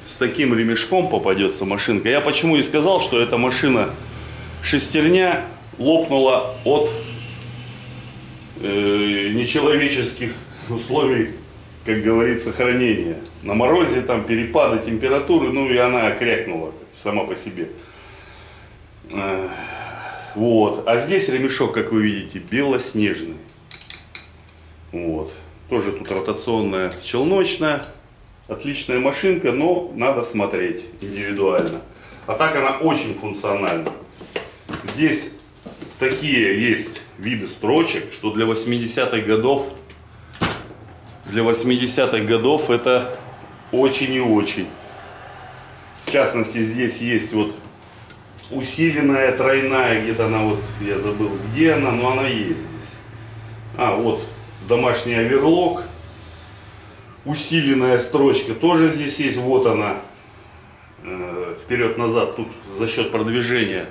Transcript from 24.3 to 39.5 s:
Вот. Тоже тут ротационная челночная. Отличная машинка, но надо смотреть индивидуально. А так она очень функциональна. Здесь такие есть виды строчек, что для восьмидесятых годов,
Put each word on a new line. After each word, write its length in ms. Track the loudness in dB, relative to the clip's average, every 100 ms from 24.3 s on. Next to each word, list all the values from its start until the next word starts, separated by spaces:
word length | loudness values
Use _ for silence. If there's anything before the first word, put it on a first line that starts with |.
| -20 -20 -20 -20 -20 -12
Вот. 400 | -6 -4 -4 -6 -12 -20 -20 -4
Тоже 220 | -2 -2
тут 180 | -4 -4
ротационная 840 | -4 -2 -4 -2 0 0 -2 -2 -4
челночная. 800 | -4 -2 2 2 2 0 -2 -2 -6 -14 -20 -20 -20 -20 -12
Отличная 500 | -8 -6 -6 -2 0
машинка, 540 | 0 2 0 2 0
но 400 | 2 2 2 -2
надо 300 | -2 0 0
смотреть 600 | -2 -2 -2 0 -2 -4 -10 -14
индивидуально. 840 | -10 -6 -6 0 2 2 0 -6 -12 -20 -20 -14 -6
А 80 |
так 220 | 0 0 2
она 220 | 0 0
очень 380 | 0 0 -4 -6
функциональна. 760 | -8 -6 -2 -2 0 -2 -4 -10 -18 -20 -12 -12 -12 -20 -12 -10
Здесь 520 | -8 0 2 2 -4 -12 -20 -20 -20 -16 -18 -2
такие 600 | -2 0 0 2 2 2
есть 400 | 2 0 -4 -10 -16 -10
виды 300 | -6 -4 -6
строчек, 640 | -4 2 2 2 -2 -8
что 200 | -6 -4
для 140 | 0 0
восьмидесятых 760 | 0 0 -2 0 0 0 0
годов, 480 | 2 2 4